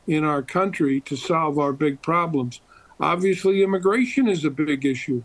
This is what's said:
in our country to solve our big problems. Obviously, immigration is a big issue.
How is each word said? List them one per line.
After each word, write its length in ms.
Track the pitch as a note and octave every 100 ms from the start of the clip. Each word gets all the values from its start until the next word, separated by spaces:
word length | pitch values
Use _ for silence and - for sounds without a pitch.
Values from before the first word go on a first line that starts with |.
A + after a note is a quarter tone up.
| -
in 200 | D#3 D3+
our 160 | C#3+
country 580 | B2+ F3+ G3 - C#3+ C3+
to 160 | - C3+
solve 420 | - E3 D#3 D3
our 140 | C#3+
big 300 | C#3 D3+ C3+
problems. 580 | - E3+ E3+ C#3+ B2 - _ - _ -
Obviously, 640 | D3+ F3+ F#3+ F3+ F#3+ G3
immigration 640 | G3 F#3+ F#3 A#3 B3+ C#4 A#3+
is 160 | F3
a 60 | D3
big 340 | C3+ D3+ C#3 C#3
issue. 380 | B2+ - B2